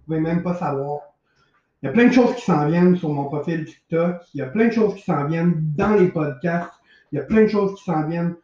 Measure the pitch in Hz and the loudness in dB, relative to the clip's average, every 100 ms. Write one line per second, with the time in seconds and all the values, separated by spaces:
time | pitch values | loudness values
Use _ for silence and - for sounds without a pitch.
0 | - 160 160 175 175 170 156 135 139 147 | -6 -4 -2 -2 -2 -4 -4 -4 -6 -8
1 | - _ _ _ _ _ _ _ 139 220 | -12 _ _ _ _ _ _ _ -2 4
2 | 240 262 233 - - 151 147 170 180 175 | 6 6 2 0 0 0 2 4 4 4
3 | 156 143 127 147 170 151 - - _ 165 | 0 -4 -4 -6 -4 -6 -6 -14 _ -2
4 | 175 180 - - - 214 233 226 202 - | -2 -4 -10 -10 -6 0 0 2 0 -2
5 | - 147 143 165 175 156 156 147 202 202 | -4 -2 -2 0 0 0 -2 -2 2 4
6 | 180 160 147 135 175 170 - - _ _ | 2 0 -4 -4 -4 -4 -6 -14 _ _
7 | _ 147 - 220 214 202 190 - 185 156 | _ -8 0 4 4 2 -2 -4 -4 -4
8 | 156 170 175 170 | -2 -2 -4 -6